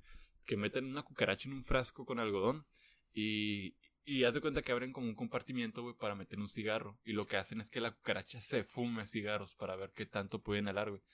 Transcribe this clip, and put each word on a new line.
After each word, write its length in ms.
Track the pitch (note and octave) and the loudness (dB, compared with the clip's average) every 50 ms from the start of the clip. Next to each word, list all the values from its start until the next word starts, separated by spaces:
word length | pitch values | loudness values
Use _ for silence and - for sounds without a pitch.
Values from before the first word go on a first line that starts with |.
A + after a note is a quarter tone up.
| - - - - - - _ - - | -12 -16 -18 -18 -20 -20 _ -12 -4
que 100 | - A#2 | -2 0
meten 280 | G2+ G#2 G#2+ - C3 C3 | 2 2 2 2 0 0
una 180 | C3+ C3+ D3 C#3 | 0 -2 -4 -6
cucaracha 440 | - C3+ - A#2 F#2+ G2 - - C3 | -4 0 2 4 4 2 2 -2 -6
en 60 | C#3 | -6
un 80 | C3+ B2 | -4 0
frasco 420 | - - C3 B2 - - - B2+ | 4 4 4 4 2 -4 -8 -6
con 140 | - B2+ A#2 | -2 0 2
algodón 460 | A2+ G#2+ G2+ F#2+ F#2+ A#2 C#3+ D#3 D3+ _ - - - - - _ _ _ - | 2 4 4 4 4 4 4 2 -2 _ -20 -20 -20 -20 -20 _ _ _ -4
y, 640 | A2 G#2+ A2 A2 G#2+ G#2+ G#2 G#2 G2+ F#2+ F#2 - _ - - _ _ _ | 0 0 2 2 2 2 2 0 0 -2 -6 -10 _ -20 -20 _ _ _
y 180 | C#3+ C#3 C3 B2 | -2 2 4 6
haz 100 | A#2+ A#2 | 6 4
de 80 | C#3+ | 4
cuenta 200 | C#3+ D#3 C3+ B2 A#2 | 0 0 0 0 0
que 80 | - | 2
abren 200 | B2 A#2+ B2+ C3 C3 | 0 0 0 -2 -4
como 140 | C3+ B2 | -4 -2
un 80 | A2+ G#2+ | -2 -2
compartimiento, 680 | A2 B2 A2+ - B2 - - C3 B2 A#2 A2+ G#2+ A#2+ A#2+ | -2 -4 -2 -2 -4 -4 -4 -2 -2 -2 -2 -4 -6 -6
güey, 120 | A#2+ A#2 | -8 -6
para 200 | - A#2 G#2+ G2+ | -4 -2 -2 -2
meter 240 | G2 G2 - - G2+ | -4 -6 -8 -6 -6
un 80 | G#2 G2+ | -6 -6
cigarro. 480 | - A2+ G#2 G#2+ G#2+ A2 - G#2 G#2+ - - | -4 -2 0 2 2 0 0 -4 -10 -10 -6
Y 80 | A2+ G#2+ | -2 0
lo 140 | G#2 G2+ | 0 0
que 100 | - G#2+ | 0 0
hacen 220 | G2 F#2+ - A2 A2 | 0 0 -2 -4 -6
es 80 | G#2 - | -6 -6
que 120 | - B2 | -4 -2
la 100 | A#2 A#2 | -2 -2
cucaracha 480 | - - - A#2 G2 F#2+ F#2+ - - A2+ | -4 -2 0 0 0 0 -2 -6 -8 -6
se 240 | - - C#3 A#2+ G2 | -2 0 2 2 0
fume 420 | - - B2 A#2+ A#2+ A#2 A2 G#2 | 0 0 0 0 0 0 -2 -2
cigarros 480 | - - A2 G2+ G#2 G#2 G2+ G2+ - - | -2 -2 -2 0 0 0 0 -2 -6 -8
para 200 | - G#2 F#2+ F#2+ | -6 -4 -4 -2
ver 160 | F#2+ G2 F#2+ - | -4 -6 -6 -6
qué 120 | - G#2+ | -8 -6
tanto 360 | - - G#2 G2 G2 - G#2 | -4 -2 -2 -2 -2 -4 -4
puede 200 | - G#2+ G#2 G2+ | 0 0 2 2
inhalar, 280 | G#2 G2+ F#2+ G2+ G#2+ G#2+ | 2 2 2 2 0 0
güey. 120 | G2+ F#2+ - _ | -2 -6 -10 _